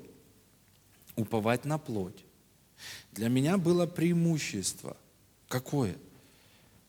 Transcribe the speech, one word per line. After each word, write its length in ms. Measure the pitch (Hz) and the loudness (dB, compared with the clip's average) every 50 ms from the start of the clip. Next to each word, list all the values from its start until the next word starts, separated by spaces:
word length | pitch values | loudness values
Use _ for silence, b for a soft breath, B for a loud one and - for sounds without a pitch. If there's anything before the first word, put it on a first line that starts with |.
| - - - - - - - - _ _ _ _ _ _ _ _ _ _ - - - - - | -10 -20 -20 -20 -20 -20 -20 -20 _ _ _ _ _ _ _ _ _ _ -20 -20 -20 -10 -6
Уповать 480 | - 107 101 - 113 101 113 120 123 - | -4 -2 0 0 0 2 2 0 0 0
на 140 | 143 151 156 | -2 -4 -4
плоть. 480 | 151 - 120 104 92 90 - - - - _ _ _ _ _ _ _ _ B B B B B B B B - | -4 -6 -6 -4 -6 -6 -8 -14 -20 -20 _ _ _ _ _ _ _ _ B B B B B B B B -6
Для 160 | 101 107 117 | -2 0 2
меня 280 | 123 131 135 151 185 202 | 2 2 4 4 2 2
было 280 | 165 165 175 175 175 | 4 4 4 4 2
преимущество 1120 | 165 175 - 160 170 175 170 170 170 165 151 - - - 101 92 - - - - - - - - _ _ _ _ _ _ _ _ - | 0 0 0 2 2 4 4 4 4 2 2 0 -4 -4 -4 -4 -4 -6 -6 -10 -12 -12 -12 -16 _ _ _ _ _ _ _ _ -6
какое? 480 | - 127 131 - - 143 127 95 82 - - - b b b b b b b b b b b b b b b | -6 -6 -4 -2 0 0 0 0 -2 -4 -10 -18 b b b b b b b b b b b b b b b